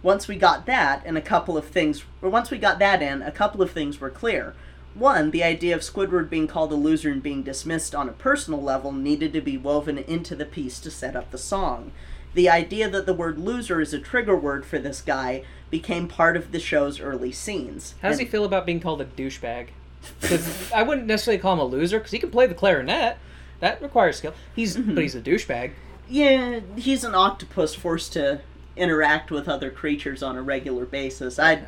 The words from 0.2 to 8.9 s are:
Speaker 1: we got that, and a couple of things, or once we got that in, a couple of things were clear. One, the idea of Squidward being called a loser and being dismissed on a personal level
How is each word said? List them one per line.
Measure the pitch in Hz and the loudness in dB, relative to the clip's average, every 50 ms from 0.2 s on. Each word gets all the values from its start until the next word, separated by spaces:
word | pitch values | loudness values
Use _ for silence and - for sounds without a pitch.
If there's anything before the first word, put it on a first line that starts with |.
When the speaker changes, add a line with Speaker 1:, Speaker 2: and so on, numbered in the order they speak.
| - | 0
Speaker 1:
we | - 208 | -8 0
got | 175 202 175 151 - - | 4 6 6 6 4 0
that, | - 262 247 165 139 139 139 - | 0 2 4 4 4 2 0 -2
and | 165 160 | -4 -4
a | 156 | -4
couple | 156 - 170 170 - - 165 | 0 2 2 2 2 0 -2
of | 151 147 | -2 -4
things, | - - 185 175 151 147 - - - - - | 0 0 2 2 2 0 -2 -8 -16 -16 -4
or | - 190 | -2 2
once | 208 233 233 - | 2 2 0 0
we | 277 214 | -4 2
got | 208 196 175 | 2 2 4
that | 180 202 196 196 175 | 6 6 4 6 4
in, | 151 139 139 135 - | 2 -2 -2 -4 -6
a | 147 | -6
couple | 147 - 202 208 208 202 180 | 0 0 0 0 4 2 2
of | 160 | 2
things | - 170 147 143 143 - | 2 -2 -2 -4 -4 -6
were | 139 135 | -8 -10
clear. | - - - 233 196 135 104 - - - - - - - - - - | -8 -2 -2 0 0 0 -2 -6 -12 -14 -18 -18 -18 -18 -20 -18 -4
One, | 202 240 277 254 170 151 156 | 4 4 6 6 6 4 2
the | 156 165 170 | 2 4 4
idea | 165 165 165 170 175 175 | 2 2 2 2 2 2
of | 156 | 0
Squidward | - - - 196 196 175 180 180 160 156 | -2 -6 -2 -2 0 2 2 0 0 0
being | 170 160 156 | 0 0 0
called | 156 - 165 160 151 | 0 0 0 0 0
a | 151 | 2
loser | 147 143 156 160 151 151 151 | 2 4 4 4 4 2 -2
and | 139 135 127 | -2 -2 -4
being | 147 139 135 | -4 -4 -4
dismissed | 131 135 127 - - 160 165 160 - - - | -6 -6 -8 -8 -4 -4 -4 -4 -4 -4 -4
on | 143 135 | -4 -4
a | 120 - | -4 -6
personal | - - 262 285 285 - 165 156 143 | -2 2 2 2 2 0 -4 -4 -2
level | 139 139 131 135 127 139 | 0 0 0 0 -2 -4